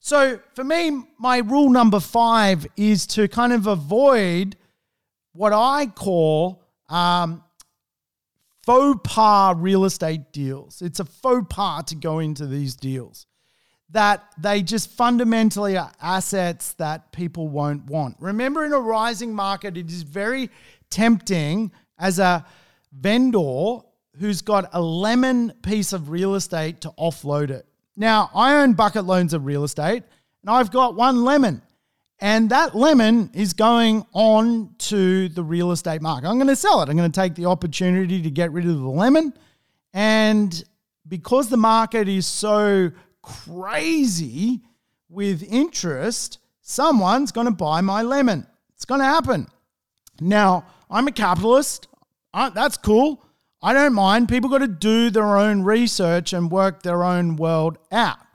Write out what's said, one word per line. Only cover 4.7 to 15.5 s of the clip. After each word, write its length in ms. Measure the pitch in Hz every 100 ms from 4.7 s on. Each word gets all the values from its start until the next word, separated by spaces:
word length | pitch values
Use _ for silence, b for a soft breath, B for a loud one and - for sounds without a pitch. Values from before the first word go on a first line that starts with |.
| _ _ _ _ _ _
what 200 | 165 208
I 340 | 208 240 285 285
call, 760 | - 196 175 160 156 175 185 _ _ _
um, 540 | 165 175 175 170 165 _ _ - _ _ _ _ _ _ _ _ _
faux 380 | - 247 277 262
pas 500 | - - 220 202 196 175
real 280 | 175 190
estate 480 | 190 185 165 160 139
deals. 480 | 147 135 135 - -
It's 200 | 175 143
a 40 |
faux 420 | 170 _ 262 254 196
pas 340 | - 196 156 -
to 60 |
go 240 | 160 165 160
into 280 | 156 147 147
these 280 | 139 139
deals, 520 | 127 131 131 120 - _ _ _ _ _ _ _
that 340 | 175 208 202 _ -
they 240 | 180 208
just 280 | 175 220 -
fundamentally 840 | - 240 240 233 226 220